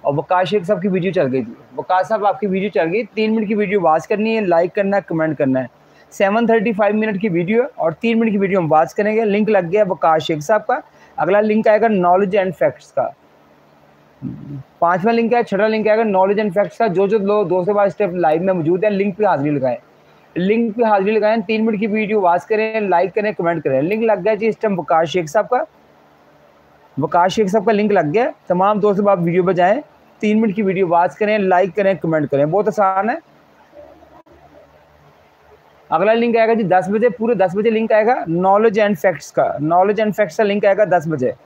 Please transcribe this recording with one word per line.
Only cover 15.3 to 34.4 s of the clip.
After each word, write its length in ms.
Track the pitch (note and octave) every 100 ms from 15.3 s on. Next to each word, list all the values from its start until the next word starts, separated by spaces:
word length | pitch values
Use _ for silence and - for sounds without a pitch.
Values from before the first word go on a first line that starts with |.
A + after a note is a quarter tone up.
है, 100 | A#3+
छठा 240 | A#3 G3 A3
link 220 | A3 G#3+
आएगा 140 | G#3+
Knowledge 380 | A3+ F#3+ F#3+ G3+
and 140 | G#3+ F3+
Facts 200 | F#3+ -
का। 120 | A3+
जो 180 | F3 G3
जो 100 | A3
लोग 280 | G3 G#3 F#3
दोस्त 220 | F3+ F3+
हमारे 180 | G3+ G3+
इस 100 | -
टाइम 200 | G3+ F3+
live 240 | D#3+ D#3+
में 100 | F#3+
मौजूद 320 | F#3 D#3 F3+
हैं, 60 | G#3+
लिंक 260 | G3 G3+ F#3+
पे 100 | G#3
हाजिरी 300 | D#3 D3 C#3+
लगाएं, 200 | B2+ A#2+ _ _ _ _ _ -
लिंक 380 | F#3+ A3+ A#3 G#3
पे 80 |
हाजिरी 320 | A3 G#3 G3 A3
लगाएं, 240 | G#3+ A3+
तीन 220 | G#3 A3
मिनट 160 | A3 G#3
की 60 | G#3+
वीडियो 340 | G#3+ G#3 G#3+
watch 240 | F3+ F3+
करें, 360 | - G#3+ A3 A3
like 320 | G3+ F3 F#3+
करें, 180 | G#3+ G#3
comment 280 | G3+ E3+ E3
करें। 160 | D3 C3
लिंक 220 | D#3 A3
लग 180 | A3+ G3+
गया 120 | F#3
जी 140 | G#3+ A3
इस 120 | -
time 160 | A3 F#3
वकास 320 | D3 E3 E3
शेख 200 | F3+ D#3
साहब 180 | G#3+ G#3
का, 180 | B3 D#4+ _ _ _ _ _ _ _ _ _ _ _ _ -
वकास 360 | D#3 F3 F#3
शेख 160 | A3+ G3
साहब 180 | G#3+ G3
का 60 |
लिंक 200 | G3+ G#3
लग 200 | G3+ D#3
गया। 200 | F#3+ C4+ - -
तमाम 320 | F3+ G3 G#3+
दोस्त 200 | G#3 G3
अब 80 | G3+
आप 100 | F#3+
वीडियो 260 | E3+ F3
पे 100 | F3+
जाएं, 280 | F3+ F3+ A3 - _ _ _
तीन 200 | G#3+ G#3+
मिनट 140 | A3
की 80 | F#3
वीडियो 240 | G3 F#3 F3+
watch 280 | E3+ F3+ -
करें, 220 | G#3 G#3+
like 360 | F#3+ F3+ G3
करें, 220 | - G3 F3+
comment 320 | E3 D#3 C#3+
करें, 200 | C#3 D3+
बहुत 180 | F#3+ G#3
आसान 420 | G#3 F#3+ F#3+ G#3+
है। 100 | D#4+ _ _ _ _ _ - - - - - _ -